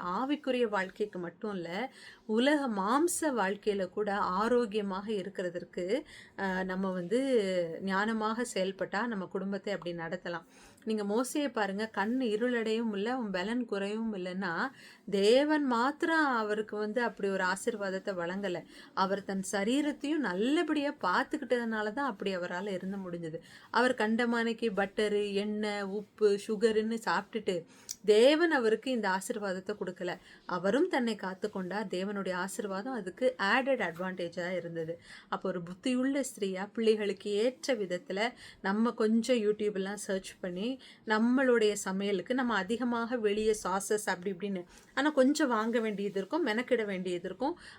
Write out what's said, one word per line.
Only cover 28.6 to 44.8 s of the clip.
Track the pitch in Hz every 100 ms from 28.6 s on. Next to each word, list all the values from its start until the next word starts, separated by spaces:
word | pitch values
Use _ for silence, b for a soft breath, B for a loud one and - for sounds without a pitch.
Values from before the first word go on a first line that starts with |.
| 226 220 269
இந்த | 254 208
ஆசீர்வாதத்தை | 185 - 233 202 185 185 214
கொடுக்கல. | 185 185 180 165 B B -
அவரும் | 180 185 233 359
தன்னை | 311 233 208
காத்துக்கொண்டார். | 190 185 220 196 185 190 208
தேவனுடைய | 180 190 202 190
ஆசீர்வாதம் | 180 190 - 202 190 226
அதுக்கு | 262 185 175 254 254
ஆடட் | 196 233 262 254
அட்வான்டேஜா | 185 165 185 180 170 170 175
இருந்தது. | 185 170 165 160 170 B B B
அப்போ | 185 196
ஒரு | 180
புத்தியுள்ள | 170 185 254 254 262 277
ஸ்திரீயா | 262 - 196 185 202
பிள்ளைகளுக்கு | - 220 220 202 196 208
ஏற்ற | 202 233 254 - 240
விதத்துல | 190 180 - 190 226 247 B B
நம்ம | 190 208 233
கொஞ்சம் | 233 220 226 226 247
YouTube-லாம் | 208 208 208 196 190 202
சர்ச் | - 190 190 -
பண்ணி | 190 175 220 262 B B -
நம்மளுடைய | 214 233 254 262 240 214
சமையலுக்கு | 202 202 190 202 196 180
நம்ம | 254 247 214
அதிகமாக | 185 226 247 240 226 247
வெளியே | 214 208 220 214
சாசஸ் | 185 190 196 214 208
அப்படி | 185 180
இப்படின்னு, | 185 202 190 175 B